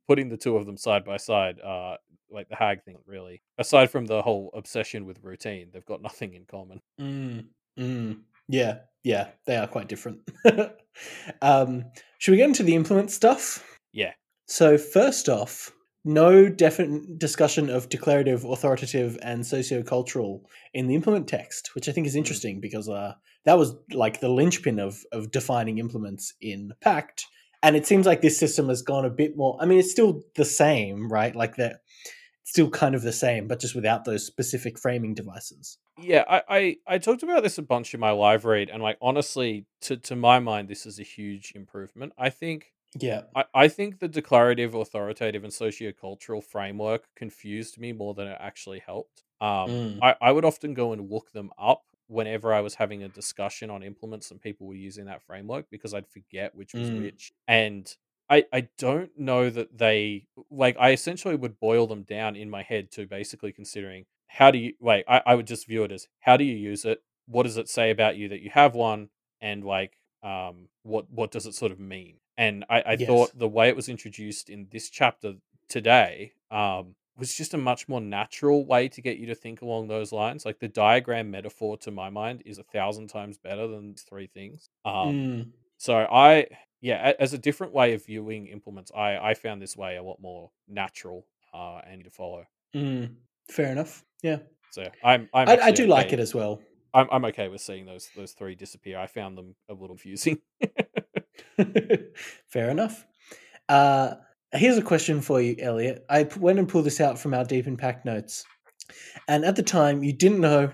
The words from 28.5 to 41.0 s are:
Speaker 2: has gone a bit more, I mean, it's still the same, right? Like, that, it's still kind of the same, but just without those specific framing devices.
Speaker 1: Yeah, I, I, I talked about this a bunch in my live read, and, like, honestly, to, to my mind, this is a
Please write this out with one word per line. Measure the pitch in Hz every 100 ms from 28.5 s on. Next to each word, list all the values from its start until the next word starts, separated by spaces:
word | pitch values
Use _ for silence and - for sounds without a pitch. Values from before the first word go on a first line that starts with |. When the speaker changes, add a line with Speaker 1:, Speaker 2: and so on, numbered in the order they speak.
| - 135
Speaker 2:
has | 123
gone | 127 139
a | 131
bit | 123 151 147
more, | 135 -
I | 165
mean, | 185
it's | 185
still | - 220 147 -
the | -
same, | 147 - 147 135 101 101 113
right? | 110 117 113
Like, | 113 127
that, | 113 - _ _ - - _ _
it's | -
still | - 156
kind | - 143
of | 135
the | 117
same, | 110 131 117 104
but | 123
just | 117
without | 127 107 113
those | - 107 -
specific | - 123 123 120 -
framing | 127 123 110
devices. | 107 104 95 - - - - _ -
Speaker 1:
Yeah, | 175 160 -
I, | 180 -
I, | 196 190 - -
I | 185
talked | 220 247
about | 320 349
this | 214 -
a |
bunch | 147 120 117
in | 120
my | 110
live | 104 104 110 113
read, | 107 101
and, | 110
like, | 110 -
honestly, | 123 139 143 139 120 107 101 _
to, | - 127
to | - 123
my | 120 123
mind, | 120 107 98
this | 101 110
is |
a | 101